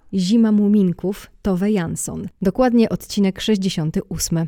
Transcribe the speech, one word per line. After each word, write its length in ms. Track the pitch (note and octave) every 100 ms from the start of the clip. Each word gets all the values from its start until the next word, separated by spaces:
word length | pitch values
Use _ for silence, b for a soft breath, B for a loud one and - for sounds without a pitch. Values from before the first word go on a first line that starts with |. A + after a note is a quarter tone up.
| -
Zima 380 | G3 F3+ A#3 A3
Muminków 800 | G#3 G3+ G#3 F#3 E3+ F3+ G3+ - _
Tove 300 | G#3 F#3 G3+
Jansson. 560 | G#3+ E3 - - D#3+ - -
Dokładnie 480 | F#3+ G#3+ B3+ A#3 A3+
odcinek 520 | F3+ - - G3 F#3+
sześćdziesiąty 640 | - G#3+ F#3+ - D#3+ F#3+ -
ósmy. 380 | E3+ - E3